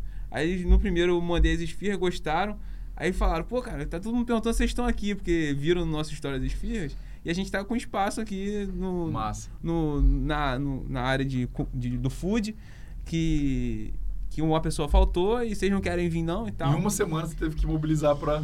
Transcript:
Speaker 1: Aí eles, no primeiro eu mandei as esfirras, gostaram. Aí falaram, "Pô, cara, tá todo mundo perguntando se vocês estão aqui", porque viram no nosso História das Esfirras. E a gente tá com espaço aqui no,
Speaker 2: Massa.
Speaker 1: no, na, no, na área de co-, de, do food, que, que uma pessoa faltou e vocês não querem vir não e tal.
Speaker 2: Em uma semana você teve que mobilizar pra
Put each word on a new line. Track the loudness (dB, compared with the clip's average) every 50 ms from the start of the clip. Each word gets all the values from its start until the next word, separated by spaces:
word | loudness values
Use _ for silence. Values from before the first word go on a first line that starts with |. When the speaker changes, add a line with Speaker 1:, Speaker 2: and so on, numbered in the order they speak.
| -6 -8 -8 -8 -8 -6
Speaker 1:
Aí | -4 -2 0 0
eles, | 0 2 8
no | 8 8 8
primeiro | 8 6 4 4 4 4 4
eu | 4
mandei | 2 2 4 6 6 6 4
as | 2
esfirras, | 0 -4 -4 -4 -2 -2 0 2
gostaram. | 2 0 0 0 -2 0 0 0 0 -2 -4 -6 -8 -10 -8 -8 -8 -10 -6
Aí | -4 -2 -2 0
falaram, | 2 2 2 2 0 -2
"Pô, | -2 -4 -4 -4
cara, | -4 -6 -6 -6
tá | -6 -6 -6
todo | -4 -2 -2
mundo | -2 0
perguntando | 0 0 0 0 0 2
se | 2
vocês | 2 2
estão | 0 0 0
aqui", | 0 0 0 0 -2 -2
porque | -2 0 0 0 2 2 0 0
viram | 0 2 2 2 2 2
no | 0 0
nosso | -2 -4 -4 -6
História | -6 -6 -4 -4 -2
das | -2 -2
Esfirras. | -2 -2 -2 -4 -4 -4 -4 -6 -8 -10 -12 -12 -14 -10 -4
E | -4
a | -2
gente | -2 -2 -2
tá | -4 -4 -4
com | -2 -2
espaço | -4 -4 -2 -2 0 0 0 0 -2
aqui | -4 -4 -4 -4 -4 -4 -2 -4 -4 -4 -4
no, | -4 -4 -2 -2 -2 -2 -2 -2
Speaker 2:
Massa. | -2 -2 -4 -4 -6 -8 -10 -10 -8 -4
Speaker 1:
no, | -2 0 2 2 2 4 6 6
na, | 6 6 4 2 0 0 0 0 0 0 -2
no, | -2 -2 -4 -4 -6 -6
na | -4 -2 0
área | 0 2 2 0
de | 0 -2 -2 -2 -2
co-, | -2 -4 -4 -4 -4
de, | -4 -4 -2 -2
do | -2 -2 -2
food, | -2 -2 -2 0 0 0 0 -2 -6 -10 -14 -16 -16 -16 -14 -14 -12 -12 -8
que, | -4 -2 0 2 2 2 2 2 0 0 0 -2 -2 -2 -4 -4 -4 -4 -4 -2 -2 -2 -2 -4 -4
que | -2 0 2
uma | 2 2 2
pessoa | 0 0 -2 -2 0 4
faltou | 6 6 6 6 4 2 2 2 2 0 -2
e | -2 -2
vocês | 0 0 2
não | 2 2
querem | 0 0 -2 0 0 0
vir | 0 0 0
não | 0 -2 -2 -4 -4
e | -4
tal. | -2 0 2 2
Speaker 2:
Em |
uma | 2 2 0
semana | 0 0 0 0 -2 -2 -4
você | -4 -4
teve | -4 -4 -4 -2
que | 0 0
mobilizar | 0 0 0 0 2 2 2 4 2 2
pra | 2 0 -2 0 0